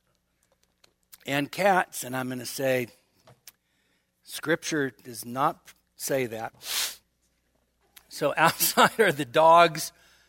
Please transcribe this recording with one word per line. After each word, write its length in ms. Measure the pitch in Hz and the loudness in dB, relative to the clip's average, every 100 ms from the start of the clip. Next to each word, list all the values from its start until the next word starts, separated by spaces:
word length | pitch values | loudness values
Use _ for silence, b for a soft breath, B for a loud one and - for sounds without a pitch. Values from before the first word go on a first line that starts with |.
| _ _ _ _ _ _ _ _ _ _ _ - - | _ _ _ _ _ _ _ _ _ _ _ -16 -6
and 240 | 139 139 | -4 -4
cats." 540 | - 196 180 - - | 0 2 2 0 -6
And 100 | 131 | -8
I'm 140 | 131 127 | -6 -6
gonna 180 | 127 117 | -8 -10
say, 420 | - 135 131 117 - _ _ _ _ - _ _ _ _ _ _ _ | -4 0 0 -2 -10 _ _ _ _ -20 _ _ _ _ _ _ _
"Scripture 680 | - - 151 165 - 156 135 | -18 -10 -4 -2 -2 -4 -4
does 340 | - 123 113 | -8 -16 -16
not 480 | 120 127 151 - - _ _ - | -10 -4 -2 -4 -12 _ _ -12
say 300 | - 139 120 | -4 -2 -4
that." 260 | 110 113 - B B B B _ _ _ _ _ _ _ _ _ _ _ | -6 -12 -12 B B B B _ _ _ _ _ _ _ _ _ _ _
So 260 | - 147 | -4 -4
<laughs> 20 | 156 | 2
outside 640 | 160 - - - 220 - | 2 2 0 4 4 4
are 100 | 208 | 2
the 140 | 143 | 2
dogs, 680 | 131 151 160 170 170 156 - b b b | -2 4 6 8 6 2 -10 b b b